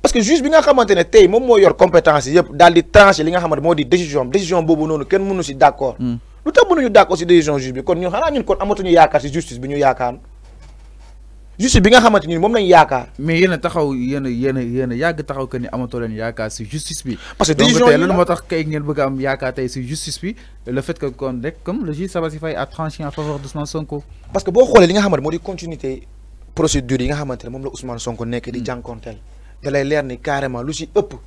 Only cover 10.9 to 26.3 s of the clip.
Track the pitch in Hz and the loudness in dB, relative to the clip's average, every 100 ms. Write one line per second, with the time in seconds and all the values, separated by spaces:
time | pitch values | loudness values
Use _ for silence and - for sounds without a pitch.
10.9 | - - - - - - - 240 240 196 | -20 -20 -20 -20 -20 -20 -4 2 4 6
11.9 | 247 226 214 151 170 202 233 190 170 147 | 6 6 2 0 0 0 0 6 6 6
12.9 | 131 120 - 147 165 185 165 170 165 147 | 0 -6 -8 -2 2 2 0 -4 -2 -2
13.9 | 131 123 139 135 120 131 131 120 123 127 | -2 -4 -4 -4 -4 -2 -2 -4 -4 -4
14.9 | 120 160 160 143 135 131 127 120 120 123 | -2 -4 -4 -8 -8 -8 -8 -8 -8 -8
15.9 | 123 117 107 113 113 110 - 110 151 - | -8 -8 -6 -8 -6 -8 -8 -10 -10 -10
16.9 | 160 - 107 - - - 151 226 - - | -12 -10 -10 -12 -4 -2 2 2 4 4
17.9 | 151 180 180 175 170 - 165 156 151 147 | 4 2 0 0 -2 -4 -6 -4 -6 -6
18.9 | 151 135 135 135 135 127 127 127 135 123 | -4 -2 -2 -4 -4 -6 -6 -8 -8 -10
19.9 | 151 - 139 180 226 - - - 127 135 | -10 -10 -10 -10 -12 -18 -20 -8 -8 -6
20.9 | 165 143 123 135 127 131 165 - 220 190 | -8 -8 -8 -8 -6 -10 -10 -10 -6 -6
21.9 | 147 190 180 165 156 160 139 139 - 156 | -6 -6 -6 -6 -6 -8 -6 -8 -8 -10
22.9 | - 151 147 151 143 139 151 147 160 151 | -8 -12 -8 -8 -8 -10 -10 -8 -8 -8
23.9 | 147 - - - 196 190 190 254 226 175 | -12 -14 -20 -8 -6 -2 2 4 6 4
24.9 | 196 202 156 143 165 - 175 170 156 135 | 4 0 0 -2 -6 -8 -12 -12 -10 -10
25.9 | 131 - - - | -10 -14 -20 -20